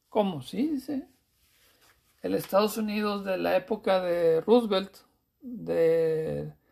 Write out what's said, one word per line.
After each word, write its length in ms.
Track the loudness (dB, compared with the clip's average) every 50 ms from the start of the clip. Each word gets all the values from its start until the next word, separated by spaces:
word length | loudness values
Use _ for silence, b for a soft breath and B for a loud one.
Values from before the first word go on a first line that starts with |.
| _ _
"¿Cómo?". 320 | 0 0 0 0 -2 -6
"Sí", 280 | -8 -8 -4 -4 -2 -2
dice. 380 | -4 -6 -6 -6 -8 -8 -10 -12 _ _ _ _ _ _ _ b b b b b b b b b b b b _ _ _
"El 120 | -6 -4 -4
Estados 420 | -4 -2 0 2 2 2 2 0 -2
Unidos 460 | -4 -4 -2 -2 -2 -2 -4 -4 -4
de 120 | -4 -4
la 200 | -2 0 0 0
época 440 | 0 0 -2 -6 -2 0 2 2 2
de 400 | 2 0 0 2 4 4 4 2
Roosevelt, 560 | 4 4 4 4 4 2 0 -2 -2 -4 -12 -20 _ _ _ _ _ _ _ _
de 1080 | -16 -14 -14 -10 -6 -4 0 2 4 4 4 4 2 2 0 -2 -4 -4 -6 -6 -8 -10 -12 _ b b